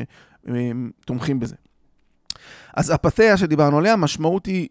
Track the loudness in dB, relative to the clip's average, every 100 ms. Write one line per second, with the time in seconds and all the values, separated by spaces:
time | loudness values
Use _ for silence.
0 | -10 _ _ _ -8 -6 -4 -6 -8 -12
1 | -10 -6 -4 -4 -6 -12 _ _ _ _
2 | _ _ -18 -18 -20 -20 -10 -4 -2 0
3 | 2 4 4 4 2 2 2 4 2 2
4 | 0 -2 -2 -2 -2 -4 -6